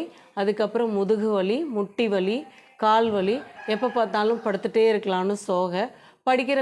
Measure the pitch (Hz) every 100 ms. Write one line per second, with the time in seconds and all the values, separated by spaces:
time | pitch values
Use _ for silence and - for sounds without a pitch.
0 | 330 - - - 202 208 208 226 233 202
1 | 196 220 220 208 185 247 320 214 202 -
2 | 226 196 185 240 - - - - 214 220
3 | 233 208 185 254 - - - 214 247 240
4 | 220 208 214 233 226 190 202 220 226 208
5 | 208 185 190 202 - 180 185 180 240 -
6 | - _ - 262 262 277